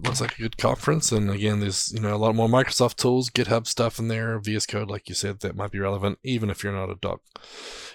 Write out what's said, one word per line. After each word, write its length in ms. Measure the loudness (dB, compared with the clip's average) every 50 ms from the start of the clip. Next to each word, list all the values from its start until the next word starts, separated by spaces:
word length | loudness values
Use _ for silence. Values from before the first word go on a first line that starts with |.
| -2
looks 160 | 0 0 0
like 180 | -2 -2 -4
a 40 | -4
good 160 | -6 -6 -4
conference. 560 | 2 2 2 2 2 2 2 2 2 2 2 2
And 160 | 4 2 2
again, 320 | 0 2 2 2 2 2
there's, 280 | 2 0 0 -2 -2 -2 -2
you 80 | -2
know, 120 | 0 0 2
a 40 |
lot 180 | 4 4 4 4
more 140 | 4 4 6
Microsoft 460 | 6 6 4 4 4 2 2 2 2
tools, 340 | 2 2 4 4 4 2 2
GitHub 360 | 0 0 2 4 2 0 0
stuff 320 | -2 0 0 0 0 0
in 120 | -2 -2 -2
there, 280 | -2 -2 -2 -2 -4 -4
V 180 | -2 -2 -2
S 80 | -2 -2
Code, 240 | -2 -4 -4 -4 -4
like 180 | -6 -8 -8
you 80 | -8 -6
said, 240 | -4 -4 -4 -4 -4
that 160 | -6 -6 -4
might 160 | -4 -6 -6
be 80 | -4 -2
relevant, 400 | -2 0 0 0 -2 -2 -2 -4 -4
even 260 | -2 -2 0 0 -2
if 140 | -2 -2 -4
you're 100 | -4 -4
not 160 | -4 -4 -6
a 60 | -6
doc, 260 | -6 -4 -6 -6 -6 _ _ -20 -20 -20 -20 -18 -16 -16 -14 -14 -14 -16 -16